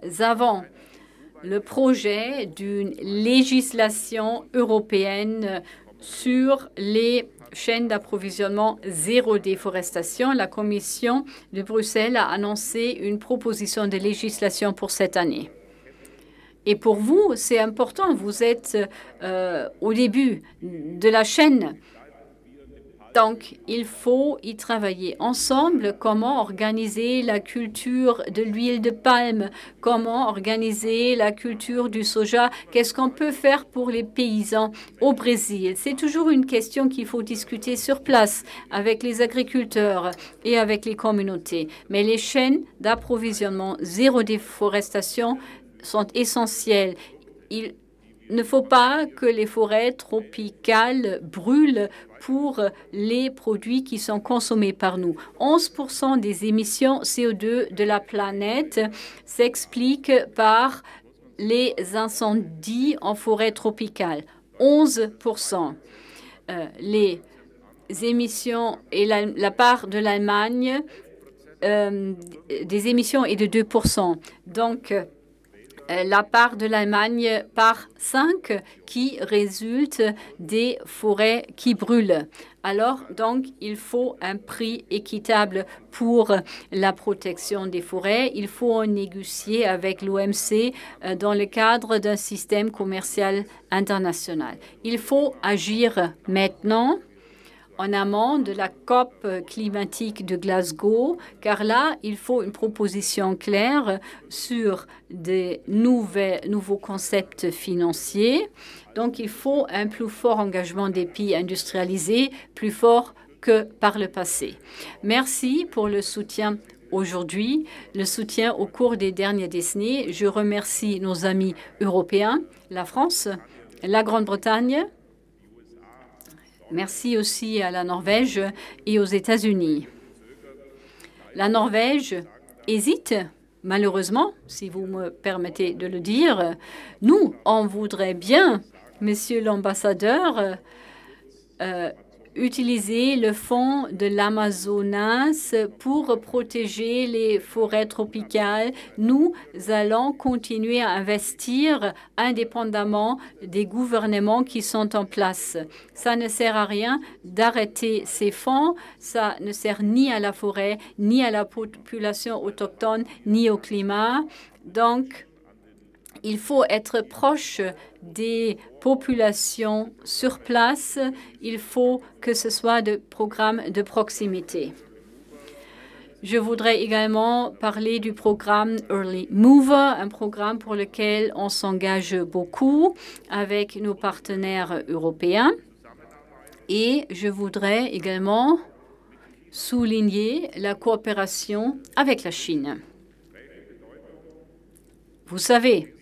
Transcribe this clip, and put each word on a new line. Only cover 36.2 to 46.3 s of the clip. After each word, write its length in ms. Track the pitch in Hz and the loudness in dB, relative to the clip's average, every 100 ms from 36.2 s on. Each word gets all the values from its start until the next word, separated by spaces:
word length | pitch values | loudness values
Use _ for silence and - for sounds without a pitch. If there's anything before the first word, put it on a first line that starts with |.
| 320 | 4
une 160 | 269 254 | 4 4
question 440 | 233 - 277 269 | 0 0 0 0
qu'il 180 | 262 226 | 0 -4
faut 160 | 240 | -6
discuter 520 | 220 220 - 226 247 247 | -4 -8 -8 -8 -4 -2
sur 280 | - 277 | -2 -2
place 400 | 277 247 214 - - - - | 4 6 6 2 -10 -18 -8
avec 320 | 202 208 220 | -2 0 0
les 220 | 240 226 | -2 0
agriculteurs 880 | 233 247 254 254 233 220 208 185 180 - - - | 0 0 -2 -2 -2 2 2 2 -2 -6 -14 -8
et 160 | 226 233 | 0 2
avec 260 | 214 208 220 | 2 0 -4
les 100 | 214 | -2
communautés. 720 | 220 208 196 180 - 170 156 - - | 0 0 0 -4 -4 -4 -4 -10 -4
Mais 140 | 202 | 0
les 160 | 208 226 | 2 2
chaînes 460 | - 269 254 294 - - | 0 2 4 2 -2 -4
d'approvisionnement 960 | 214 233 - 233 226 214 202 190 190 - | 0 0 0 -2 -2 -2 -2 -2 -6 -6
zéro 420 | 175 180 269 254 | -4 4 4 6
déforestation 1200 | 214 214 - - 202 202 202 208 196 - 233 262 - - - - | 2 -2 -6 -2 0 0 -2 -4 -4 -2 -2 -4 -8 -20 -20 -18
sont 240 | - 214 208 | -4 -2 0
essentielles. 840 | 233 240 | 0 0